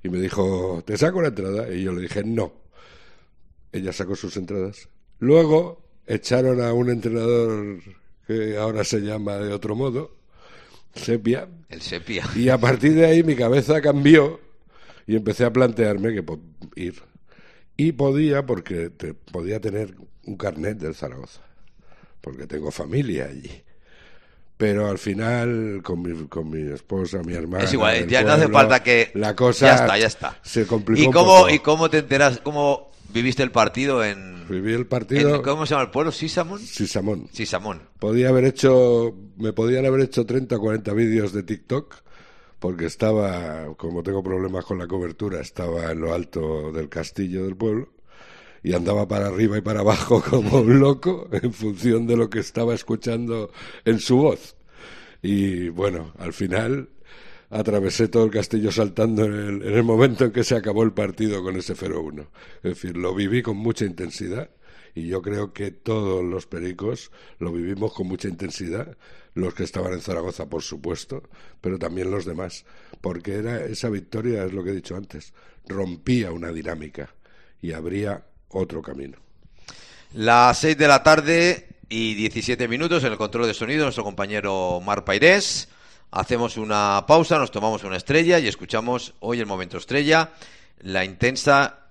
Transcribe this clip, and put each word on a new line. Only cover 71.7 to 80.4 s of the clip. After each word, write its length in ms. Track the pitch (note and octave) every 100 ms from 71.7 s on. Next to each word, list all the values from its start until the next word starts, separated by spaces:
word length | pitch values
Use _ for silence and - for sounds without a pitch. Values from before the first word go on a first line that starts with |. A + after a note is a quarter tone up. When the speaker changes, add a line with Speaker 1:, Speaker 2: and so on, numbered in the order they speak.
| F#2
Speaker 1:
también 320 | E2 F2+ F#2
los 140 | G2 F2+
demás, 380 | E2 F#2 - _ - - -
porque 340 | - E2+ G2+ G2
era, 300 | A2+ A#2+ C#3+
esa 240 | G#2+ A#2+
victoria, 540 | G2+ F2 A2+ A#2 A2 F#2
es 80 |
lo 100 | F#2+
que 60 | F2+
he 60 | G2
dicho 200 | - F#2
antes, 380 | - D2+ - - - - -
rompía 640 | F#2+ F#2 F2 - B2 G2
una 200 | E2+ E2+
dinámica 640 | E2 D#2 E2 D2+ C#2 C#2 - - - - -
y 140 | E2+
abría 520 | D#2+ E2 F#2+ G#2 F2+ - - _
otro 280 | F#2+ F#2 D#2+
camino. 360 | D2+ C2+ C#2 C2 - - - - - - - - -
Speaker 2:
Las 440 | A#2+ A2 A#2+